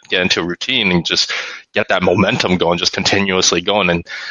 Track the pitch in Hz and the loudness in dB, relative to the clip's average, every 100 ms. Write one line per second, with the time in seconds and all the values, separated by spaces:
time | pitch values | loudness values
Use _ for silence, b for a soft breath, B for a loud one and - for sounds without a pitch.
0 | - 95 92 - 85 85 - 131 101 87 | -2 0 0 0 -2 -4 -2 0 2 0
1 | 78 87 - B B B - - 110 95 | 0 0 -2 B B B -6 -4 0 0
2 | 92 90 95 123 95 90 85 87 90 - | 2 2 2 0 0 2 2 0 0 -2
3 | 92 101 98 92 90 87 90 104 92 85 | 0 0 2 0 2 0 0 0 2 0
4 | B B B | B B B